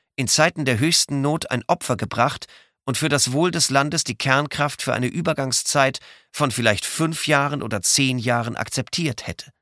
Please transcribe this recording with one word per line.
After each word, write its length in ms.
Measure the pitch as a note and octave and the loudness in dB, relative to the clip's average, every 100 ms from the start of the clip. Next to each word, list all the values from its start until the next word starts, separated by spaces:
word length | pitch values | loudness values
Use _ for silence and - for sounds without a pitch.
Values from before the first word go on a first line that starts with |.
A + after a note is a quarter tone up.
| _ - | _ -4
in 120 | A#2+ | 0
Zeiten 380 | - D#3+ D#3+ C3+ | 4 2 2 0
der 140 | A2+ | 2
höchsten 420 | D#3 E3+ - C#3+ | 2 2 0 0
Not 300 | C#3+ D#3 - | 0 -2 -2
ein 120 | B2 - | -4 -2
Opfer 300 | F3 - A#2 | -2 -2 -4
gebracht 500 | A2 - B2+ - - - _ _ - | -2 0 0 -2 -12 -20 _ _ -6
und 120 | B2 | -2
für 120 | D#3 | 0
das 220 | C#3+ - | 2 2
Wohl 200 | C3+ F3 | 2 2
des 180 | E3+ - | 2 2
Landes 340 | C#3 D3 D#3+ | 2 2 0
die 140 | - A2 | -4 -2
Kernkraft 640 | C3+ C3+ D3 - D3 - | 2 2 2 -2 -2 -2
für 120 | - | -2
eine 140 | A#2 B2 | -2 -2
Übergangszeit 920 | E3+ E3+ B2 C3 B2 - D3 C3+ - - - _ | -2 -2 -2 -2 -2 0 2 2 0 -12 -20 _
von 200 | - C#3+ | -2 -2
vielleicht 340 | B2 A#2 G2+ - | 2 2 2 -2
fünf 420 | - D#3+ D#3+ - | 0 0 0 2
Jahren 340 | C#3+ C#3+ D3 | 2 2 -2
oder 180 | A2+ G#2 | -4 -2
zehn 380 | - - C3+ B2+ | 0 2 2 0
Jahren 360 | A#2 A#2+ A#2 - | 0 0 -2 -6
akzeptiert 720 | - - B2 - D#3 A2+ - | -4 -6 -4 -4 -4 -4 -8
hätte. 240 | E2+ - _ | -12 -16 _